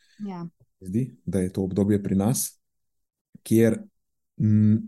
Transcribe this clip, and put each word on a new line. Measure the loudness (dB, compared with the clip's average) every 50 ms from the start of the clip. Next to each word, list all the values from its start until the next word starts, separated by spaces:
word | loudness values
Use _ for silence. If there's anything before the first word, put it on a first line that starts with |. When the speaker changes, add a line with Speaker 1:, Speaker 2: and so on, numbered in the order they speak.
| _ _ _ -14
Speaker 1:
Ja. | -12 -10 -10 -10 -12 -14 -16 _ _ _ _ _
Speaker 2:
Zdi, | -10 -6 -4 -4 -4 -4 -8 -12
da | _ -4 -2 -2
je | -2 -2
to | -2 -4
obdobje | -4 -2 0 0 2 2 2 0
pri | 0 0 0
nas, | 0 0 0 0 -2 -4 -8 -10 _ _ _ _ _ _ _ _ _ _ _ _ _ _ _ -20 -14
kjer, | -4 0 2 4 4 4 2 -2 -6 -14 _ _ _ _ _ _ _ _ _ -2
mm, | 0 2 4 4 4 4 2 2 -2